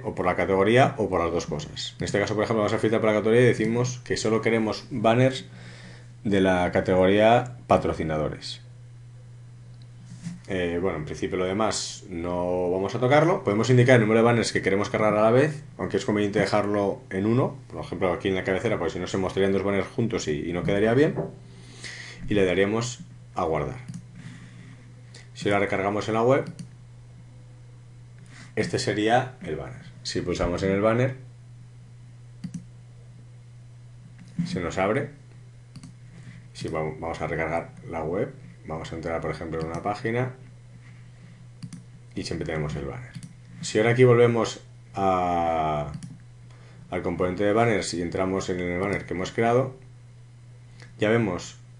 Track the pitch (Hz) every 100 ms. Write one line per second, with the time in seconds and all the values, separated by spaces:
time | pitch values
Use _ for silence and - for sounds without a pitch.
0 | 107 92 90 87 90 95 98 120 139 -
1 | 98 90 85 85 - 76 76 - - -
2 | 90 104 101 104 104 110 104 110 110 110
3 | 113 107 104 117 123 101 110 117 123 -
4 | - 92 113 110 110 113 110 101 - 131
5 | 110 117 131 131 - - - - - -
6 | - - - 98 95 90 87 95 92 92
7 | 92 101 110 120 - - - 92 85 80
8 | 80 78 73 - - - - - - -
9 | - - - - - - - - - -
10 | - - - - - 95 87 87 92 82
11 | 76 80 95 90 92 95 110 - - -
12 | - 87 87 87 90 90 90 92 98 120
13 | 127 147 156 196 - 101 117 123 120 127
14 | 107 113 117 117 101 98 92 98 101 107
15 | 107 104 110 120 156 151 - - 92 98
16 | - 104 101 101 98 107 101 104 101 -
17 | - 95 104 120 180 - - 82 78 87
18 | 92 87 101 95 90 95 113 98 82 87
19 | 87 101 92 95 98 98 98 98 87 -
20 | 113 90 - 73 78 87 85 101 107 120
21 | 156 - - - - - - - - -
22 | - - - 104 95 87 98 110 120 -
23 | - - - - 87 78 73 - - -
24 | - - - - - - - - - -
25 | - - - - 104 101 98 101 98 104
26 | 101 110 117 143 147 - - - - -
27 | - - - - - - - - - -
28 | - - - - - - 107 104 - 104
29 | 107 123 123 - 87 76 65 - - -
30 | - 90 85 82 87 90 95 98 110 113
31 | 127 - - - - - - - - -
32 | - - - - - - - - - -
33 | - - - - - - - - - -
34 | - - - - 85 92 85 - 95 123
35 | - - - - - - - - - -
36 | - - - - - - 82 80 78 76
37 | 82 82 78 78 80 82 82 - 64 80
38 | 78 90 147 - - - - 78 - 82
39 | 85 82 80 76 85 80 80 85 98 104
40 | 110 120 131 - - - - - - -
41 | - - - - - - - - - -
42 | - - - 85 80 78 76 73 69 64
43 | - - - - - - - 110 113 120
44 | 127 117 120 117 107 - - - - -
45 | 95 92 87 87 82 82 78 76 71 76
46 | - - - - - - - - - 90
47 | 90 87 90 92 101 104 117 101 85 85
48 | 85 90 92 95 92 90 90 87 101 92
49 | - 87 92 - 117 120 127 - - -
50 | - - - - - - - - - -
51 | 107 117 107 87 - - -